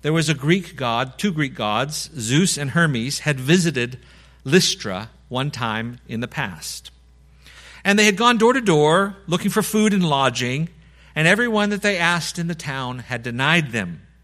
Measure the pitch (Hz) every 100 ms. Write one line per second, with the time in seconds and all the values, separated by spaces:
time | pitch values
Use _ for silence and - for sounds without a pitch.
0 | 147 160 151 147 139 185 175 - 127 117
1 | 131 127 208 156 143 131 107 104 139 151
2 | - - 110 135 190 - 143 147 170 127
3 | 120 139 151 139 127 175 170 131 120 127
4 | - - - _ - 165 185 - 110 92
5 | 113 - _ 123 143 - 117 110 117 123
6 | - 113 123 - 127 156 - - - _
7 | _ _ _ _ - - - - 190 202
8 | 214 196 240 233 226 254 226 156 151 170
9 | 196 196 - 170 202 202 208 214 214 202
10 | 175 143 135 120 123 131 165 - - -
11 | - - 156 202 240 214 208 208 202 190
12 | 170 175 156 - 170 170 - 135 127 127
13 | 120 123 117 120 139 170 151 117 92 82
14 | - _